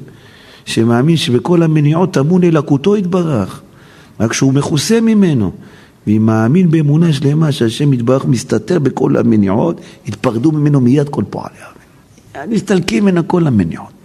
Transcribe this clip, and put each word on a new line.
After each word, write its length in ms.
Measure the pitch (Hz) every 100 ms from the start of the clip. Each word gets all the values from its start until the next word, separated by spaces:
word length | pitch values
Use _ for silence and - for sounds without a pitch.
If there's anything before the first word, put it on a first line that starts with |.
| - - - - - -
שמאמין 520 | - - 113 117 147 170
שבכל 460 | - 120 170 175
המניעות 500 | 165 156 147 156 190
טמון 320 | - 139 185
אלקותו 520 | 175 160 147 143 170 208
יתברך, 640 | 180 180 165 127 92 - - - - - - -
רק 120 | 110
שהוא 200 | - 135
מכוסה 480 | 135 139 147 - 226
ממנו, 500 | 226 214 190 139 95 - - - - _ -
ואם 200 | 107 110
מאמין 440 | 110 113 165 180
באמונה 420 | 160 147 147 170
שלמה 400 | 135 135 151 160
שהשם 400 | 139 113 113 147
יתברך 320 | 127 117 131
מסתתר 540 | 135 117 - 113 - 180
בכל 380 | 131 - - 131
המניעות, 640 | 113 107 98 101 165 - - - -
יתפרדו 460 | 104 131 113 143
ממנו 280 | 156 147 143
מיד 280 | 120 143 143
כל 140 | 139 98
פועלי 260 | - - -
עוון. 960 | - - - - _ _ - 135 156
מסתלקים 520 | 220 - 190 165 220
ממנו 240 | 202 175 165
כל 180 | 180 160
המניעות, 440 | 113 85 78 - -